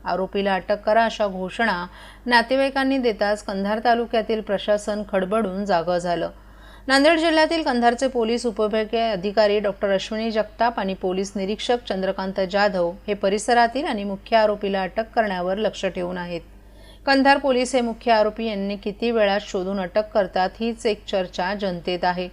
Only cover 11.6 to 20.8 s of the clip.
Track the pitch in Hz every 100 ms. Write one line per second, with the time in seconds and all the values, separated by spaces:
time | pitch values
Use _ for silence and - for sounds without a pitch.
11.6 | - 240 - 196 190 196 190 196 190 202
12.6 | 208 190 170 190 - 202 196 208 226 240
13.6 | 233 247 320 214 202 196 - 226 214 208
14.6 | 196 196 185 220 226 240 214 185 180 196
15.6 | 208 - 190 180 180 185 175 170 - -
16.6 | - - - - - 277 269 277 277 247
17.6 | 254 262 233 226 240 220 214 214 226 202
18.6 | 196 202 214 202 233 226 202 202 208 202
19.6 | 180 196 180 214 214 220 185 190 185 -
20.6 | 226 226